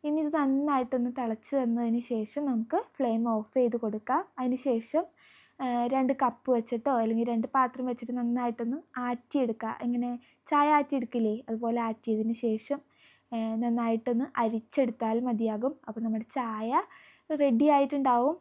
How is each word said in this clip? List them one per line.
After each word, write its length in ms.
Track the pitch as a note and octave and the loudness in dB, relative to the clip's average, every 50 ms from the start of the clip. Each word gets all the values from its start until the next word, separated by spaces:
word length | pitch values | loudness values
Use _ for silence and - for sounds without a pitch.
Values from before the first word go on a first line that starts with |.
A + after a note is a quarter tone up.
| - | -2
ഇനി 160 | D4 D4+ D#4 | -2 -2 0
ഇത് 120 | D#4 D4+ D4+ | -2 0 0
നന്നായിട്ടൊന്ന് 760 | D#4 C#4+ C4+ C4+ C4+ C#4+ D4+ C#4+ C4 B3+ B3 - B3+ A#3+ B3 A#3+ | 0 2 2 2 0 2 2 0 0 0 0 -2 -2 -2 -2 -4
തിളച്ച് 400 | C4+ B3 A3+ A3 A3 - - - | -4 -4 -4 -4 -6 -6 -2 -2
വന്നതിന് 460 | C#4 B3+ A#3+ A#3 A#3 A#3+ A#3 A3+ A#3+ A#3+ | 0 0 2 0 0 0 0 0 0 -2
ശേഷം 400 | - B3 A3 G#3+ - - C#4+ D4 | -2 -4 -4 -4 -4 -6 -4 -2
നമുക്ക് 340 | C#4 B3+ A3 A3+ - - F#4 A#4+ - _ | 0 0 -2 -2 0 -2 -2 -2 -4 _
ഫ്ലെയിം 300 | - C4+ A#3+ A3+ A3+ A#3 A#3+ | -2 0 0 0 0 0 0
ഓഫ് 240 | A3+ G#3+ G#3+ - - | -2 -2 -4 -2 0
ചെയ്ത് 240 | C4 B3 A#3+ A3+ | 2 2 2 0
കൊടുക്കാം. 440 | A#3 A#3 G#3+ G3+ G#3+ _ - B3+ D#4 F#4+ - _ | -2 -2 -4 -4 -4 _ -2 -2 -2 -2 -4 _
അതിന് 260 | - B3+ B3 B3+ B3+ | -4 -2 -2 -2 0
ശേഷം, 440 | - C#4+ A#3+ A3+ A3+ - - D#4 F#4 - _ _ - - - - - _ _ _ | 0 0 0 0 -2 -2 -2 -2 -2 -2 _ _ -20 -20 -20 -20 -20 _ _ _
ഏഹ്, 280 | C#4 B3+ A#3+ A#3+ A#3+ A#3+ | -4 -2 -2 0 0 0
രണ്ട് 240 | C4 C4+ C4 B3+ C#4 | 2 2 2 2 2
കപ്പ് 340 | C4+ C4+ B3 A#3+ - _ - | 2 2 0 0 -2 _ 2
വെച്ചിട്ടോ 420 | B3+ A#3+ A3+ - B3 A3+ - C#4+ C4+ | 2 2 2 -2 -6 -2 0 0 2
അല്ലെങ്കിൽ 320 | A#3 A3+ A3 A3+ A3+ A#3 | 2 2 2 0 0 0
രണ്ട് 200 | A#3+ A#3+ A3+ A3 | 0 0 -2 -2
പാത്രം 380 | - - C4+ B3+ B3 B3 B3 B3+ | 0 2 2 2 2 0 -4 -4
വെച്ചിട്ട് 280 | B3+ B3 B3 - A3+ B3 | -4 -4 -6 -6 -6 -4
നന്നായിട്ടൊന്ന് 640 | B3 A#3+ A#3 A#3+ B3 B3 A#3+ A3+ A#3 A#3+ A#3 B3+ D#4+ - _ - B3+ | -2 -2 0 0 0 -2 -2 -4 -2 -4 -4 -4 -6 -8 _ -10 -6
ആറ്റിയെടുക്കുക. 760 | B3 B3 B3 A#3+ _ _ - C#4+ C4 A#3 A3 A3+ - A3 - - | -4 -4 -4 -6 _ _ 0 0 0 0 -2 -4 -6 -8 -8 -6
ഇങ്ങനെ 300 | - A#3+ A#3+ A#3+ A#3+ B3 B3 A#3+ - - _ _ _ | -4 -2 -2 -2 -2 -4 -6 -8 -12 -20 _ _ _
ചായ 220 | - D4+ D4 D4 D4 | 0 2 4 4 6
ആറ്റിയെടുക്കില്ലേ, 640 | D4+ D4 C#4+ C#4+ C#4+ C4+ B3 - - A#3+ A3+ G#3+ G#3+ A#3 - | 4 4 4 2 -2 -2 -2 -2 -2 0 0 0 0 -2 -4
അതുപോലെ 360 | - A3+ A3 A#3 A#3 A#3 A#3+ | -6 -6 -4 -2 -2 -2 0
ആറ്റിയതിന് 540 | A#3 A3+ A3 - - A#3 A3 G#3+ A3 A3+ A3+ | -2 -4 -6 -6 -2 -2 0 0 0 -2 -2
ശേഷം, 420 | A3+ - A#3 A3 A3 - - C#4 D4 - _ _ _ - - - _ _ _ | 0 0 0 0 0 -2 -4 -6 -6 -6 _ _ _ -20 -20 -20 _ _ _
ഏഹ്, 260 | A#3+ A3+ A3+ A3 A3+ | -6 -4 -4 -2 -2
നന്നായിട്ടൊന്ന് 680 | A3 A#3+ A#3+ A#3 A#3+ A#3 A#3 A3+ A3+ A3+ B3+ A#3+ A3+ C4 - - | -2 0 0 0 0 2 0 0 0 0 0 0 0 0 -2 0
അരിച്ചെടുത്താൽ 840 | - A#3 A3+ A#3 A3 - _ - D4 C4+ A#3+ A3+ - A#3+ A3 A3 A#3 | 0 0 0 0 -2 -6 _ 0 2 2 2 0 -2 -2 0 0 0
മതിയാകും. 520 | B3 B3+ A#3 G#3 A3+ A3 G#3+ G#3+ A#3 C4+ D4+ - - | 0 0 0 0 0 0 -2 0 -2 -4 -4 -4 -12
അപ്പോൾ 180 | - G#3+ A3+ A3+ | -12 -8 -6 -4
നമ്മുടെ 220 | A3+ A3 A3 A3+ - | -2 -2 -2 -4 -4
ചായ 420 | - C#4 A#3+ A3+ A3 G#3+ A3 A3+ C4 E4 G#4 - - - - - - _ _ _ | -6 -6 -4 -4 -6 -6 -4 0 0 0 0 -2 -14 -20 -20 -20 -20 _ _ _
റെഡി 380 | D#4 C#4+ C#4+ C#4 A#3 A3+ C#4+ D4+ | 0 2 4 4 6 6 6 6
ആയിട്ടുണ്ടാവും. 680 | D4 C#4 C#4 C4+ D4 C#4+ C4+ C4+ B3 A#3+ A#3+ C#4 E4 F4+ | 6 6 4 2 0 0 2 4 4 4 4 2 0 -2